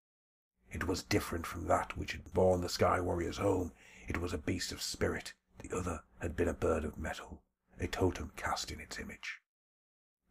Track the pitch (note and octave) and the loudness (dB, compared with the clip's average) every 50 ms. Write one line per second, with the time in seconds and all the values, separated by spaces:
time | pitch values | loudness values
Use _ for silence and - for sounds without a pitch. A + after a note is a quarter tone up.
0 | _ _ _ _ _ _ _ _ _ _ _ _ _ - - E2 - F2+ F#2 - | _ _ _ _ _ _ _ _ _ _ _ _ _ -10 -6 -4 -2 -2 -2 -2
1 | - - G#2 G2 - - F2+ E2 E2 - - F2 E2 E2 F2+ F2 - - - - | 0 2 2 2 2 0 -2 -4 -4 -4 -6 -4 2 4 4 4 4 0 -4 -6
2 | F2+ - - - - - - F#2 F#2 F#2 F#2 F2+ F2 F2 - - G2+ E2+ - F2+ | -4 -4 -6 -6 -8 -2 2 6 6 6 6 4 2 0 2 4 4 4 4 4
3 | F2+ F2+ F2+ F2 E2+ - - - G2+ G2+ F#2+ F#2 F2+ D#2 - - - - - - | 2 0 0 0 0 -2 0 2 2 4 4 4 2 -2 -6 -10 -18 -20 -20 -12
4 | - - - E2+ F2 F2+ E2+ D2+ - F#2+ F#2+ F2 - - - - - - - - | -8 -4 -4 -2 -2 -2 -2 -2 0 0 0 0 -2 -4 -6 -6 -6 -6 -2 0
5 | G2 F2+ E2 D#2 - - - - _ _ _ - - - - F2+ F2 F2+ E2+ - | 0 0 0 -2 -6 -10 -14 -16 _ _ _ -14 -10 -6 -4 -2 -2 -2 -4 -4
6 | - _ - - - - D#2+ - F2 - D2+ - - E2+ E2 D#2 D2+ D2+ - - | -8 _ -10 -6 -4 -2 0 2 2 2 2 2 2 2 2 2 0 -2 -4 -6
7 | D#2 D#2+ - - - - - - - _ _ _ _ _ - - - - - - | -6 -6 -6 -6 -10 -12 -14 -16 -18 _ _ _ _ _ -6 -4 -4 -2 2 2
8 | F#2+ F2+ E2+ - D#2+ C#2+ - - - - - - - - D#2+ D#2 D#2 - - - | 4 4 4 0 -4 -8 -8 -6 -4 -2 -2 -2 -4 -6 -8 -10 -10 -10 -10 -10
9 | - - - - - - - - _ _ _ _ _ _ _ _ _ _ _ _ | -8 -10 -10 -10 -10 -10 -10 -12 _ _ _ _ _ _ _ _ _ _ _ _
10 | _ _ _ _ _ _ | _ _ _ _ _ _